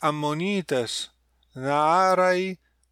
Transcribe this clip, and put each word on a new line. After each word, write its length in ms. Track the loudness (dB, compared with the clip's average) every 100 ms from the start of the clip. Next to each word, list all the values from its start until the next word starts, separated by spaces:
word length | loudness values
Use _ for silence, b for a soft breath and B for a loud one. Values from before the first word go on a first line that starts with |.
Ammonites, 1080 | -2 0 -2 -2 -2 -4 -2 -2 -2 -6 -10 _ _ _ _ -8
Naarai, 1040 | -2 0 2 4 4 4 2 0 -2 -8 _ _ _